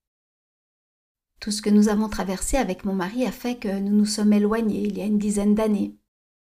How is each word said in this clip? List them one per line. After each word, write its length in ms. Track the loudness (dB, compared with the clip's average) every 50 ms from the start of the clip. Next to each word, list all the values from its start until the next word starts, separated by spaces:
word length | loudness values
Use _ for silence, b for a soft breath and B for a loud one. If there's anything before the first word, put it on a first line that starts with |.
| _ _ _ _ _ _ _ _ _ _ _ _ _ _ _ _ _ _ _ _ _ _ _ _ _ _ _ -14
Tout 120 | -8 -8
ce 100 | -6 -4
que 80 | 0 4
nous 180 | 4 6 6 4
avons 220 | 2 0 -2 -2
traversé 480 | -4 -6 -4 -4 -6 -6 -4 -2 0 0
avec 260 | 0 0 -2 -6 -4
mon 100 | -4 -4
mari 320 | -2 -4 -4 -4 -2 -4
a 60 | -4
fait 260 | -4 -6 -6 -8 -6 -6
que 220 | -6 -6 -4 -4
nous 160 | -2 2 2
nous 100 | 4 2
sommes 280 | 2 0 0 2 4 4
éloignés 500 | 4 4 2 0 0 0 -2 -2 -2 -2
il 140 | -4 -4 -4
y 40 |
a 40 | -2
une 140 | -2 0 0
dizaine 360 | 0 0 0 0 2 2 2
d'années, 420 | 2 2 2 2 0 -2 -4 -6 _ _ _ _ _ _ _ _ _